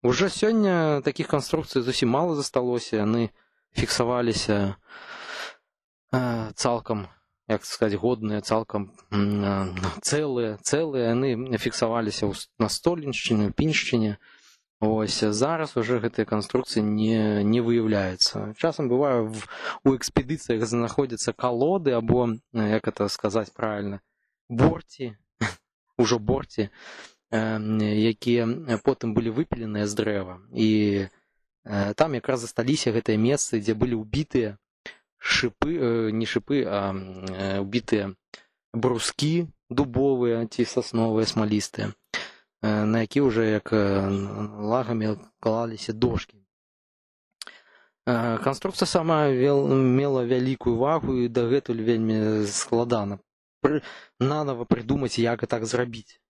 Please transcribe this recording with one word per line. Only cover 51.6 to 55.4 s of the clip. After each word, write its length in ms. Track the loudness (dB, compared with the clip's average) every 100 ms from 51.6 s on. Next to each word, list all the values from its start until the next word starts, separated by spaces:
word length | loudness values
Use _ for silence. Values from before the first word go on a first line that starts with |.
| 0 -2
вельмі 640 | 2 2 2 2 2 0 0
складана 720 | -4 0 0 2 0 -2 -6 _ _ _ _
пры-, 240 | 0 0 -4 -20 -20 _
нанава 440 | -2 0 -4 -6
прыдумаць, 560 | 0 0 2 0 0 0
як 240 | 0 0